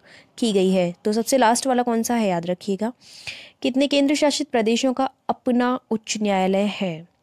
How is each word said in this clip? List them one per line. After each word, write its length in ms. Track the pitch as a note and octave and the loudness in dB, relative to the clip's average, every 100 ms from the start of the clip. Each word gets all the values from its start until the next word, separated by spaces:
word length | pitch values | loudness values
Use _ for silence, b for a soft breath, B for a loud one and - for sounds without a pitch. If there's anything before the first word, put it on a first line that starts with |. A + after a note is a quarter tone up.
| - B B - | -20 B B -4
की 160 | A#3 | 0
गई 160 | G3 F#3+ | 2 2
है। 260 | F#3 F3 F3 | 2 0 -2
तो 100 | G#3+ | -4
सबसे 240 | G#3+ A3 C4 | -2 0 4
लास्ट 300 | A3+ A#3+ C4+ | 4 2 0
वाला 160 | B3 | 0
कौन 200 | B3 A#3 | 0 0
सा 120 | A3+ A#3+ | 0 0
है, 120 | G#3 | 0
याद 180 | F3 E3+ | 0 -2
रखिएगा। 480 | F3+ - F#3+ A3 - B B B B B B | -6 -4 -4 -4 -8 B B B B B B
कितने 260 | C4+ B3+ C#4+ | -4 0 2
केंद्र 280 | C#4+ C#4 D4 | 2 2 2
शासित 340 | D4 - C#4+ | 2 0 -2
प्रदेशों 440 | A#3+ A3 A#3 C4 | 0 2 2 0
का 160 | B3 C4+ - - | -2 -4 -6 -8
अपना 500 | - B3+ A#3+ B3 B3+ - | -6 -2 0 0 -2 -4
उच्च 260 | A3 - A3 | -6 -6 -4
न्यायालय 500 | G#3 F#3+ F#3 F#3+ G#3 | 0 2 2 2 0
है? 340 | F#3+ F#3+ D#3+ E3+ _ | -2 -6 -6 -12 _